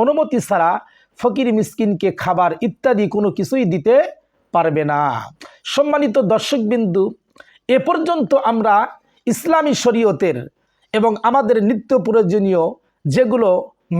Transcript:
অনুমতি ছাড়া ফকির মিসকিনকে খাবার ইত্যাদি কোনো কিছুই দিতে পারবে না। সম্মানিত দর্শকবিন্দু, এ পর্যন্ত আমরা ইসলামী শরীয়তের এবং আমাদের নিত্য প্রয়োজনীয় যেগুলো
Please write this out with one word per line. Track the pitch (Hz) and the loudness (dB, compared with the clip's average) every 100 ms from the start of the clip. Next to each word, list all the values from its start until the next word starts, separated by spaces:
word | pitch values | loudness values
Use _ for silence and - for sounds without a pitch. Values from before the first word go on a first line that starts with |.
অনুমতি | 240 302 302 254 | 0 0 0 -2
ছাড়া | - 190 165 196 - _ _ - | -2 0 0 -2 -6 _ _ -4
ফকির | - 208 247 | -4 0 0
মিসকিনকে | 214 208 - 214 180 196 - | 0 -2 -2 -2 0 -2 -4
খাবার | - 175 175 160 | -4 0 0 0
ইত্যাদি | 233 - 262 220 202 | -6 -2 -2 0 0
কোনো | 202 208 | -2 -2
কিছুই | - 190 262 214 | -2 -4 -2 0
দিতে | 175 151 262 359 - _ _ _ | 0 2 2 2 -4 _ _ _
পারবে | 170 165 151 | -2 0 0
না। | 147 147 147 117 104 - - - - | -2 0 -2 -4 -8 -18 -20 -20 -8
সম্মানিত | - 294 294 285 269 202 | -2 0 2 0 0 2
দর্শকবিন্দু, | 220 - 277 214 240 214 180 196 - _ _ - _ - | 0 0 -4 -2 0 0 0 -2 -4 _ _ -20 _ -2
এ | 262 262 | 0 0
পর্যন্ত | 349 330 339 220 269 | -2 -2 -2 0 0
আমরা | 240 226 220 202 233 - _ _ - | 0 0 2 2 0 -6 _ _ -6
ইসলামী | 226 330 320 302 233 | -4 0 0 2 0
শরীয়তের | 247 233 220 147 185 127 131 _ _ _ _ | 0 2 0 0 -2 -4 -8 _ _ _ _
এবং | 220 226 214 | 0 0 0
আমাদের | 226 269 226 226 208 | 0 0 2 2 2
নিত্য | 226 - 262 | -2 0 -2
প্রয়োজনীয় | 196 220 190 208 196 180 165 240 _ _ | 2 2 2 2 2 0 0 -4 _ _
যেগুলো | 151 143 254 240 214 180 - _ - 175 | -2 0 2 2 2 0 -2 _ -6 -2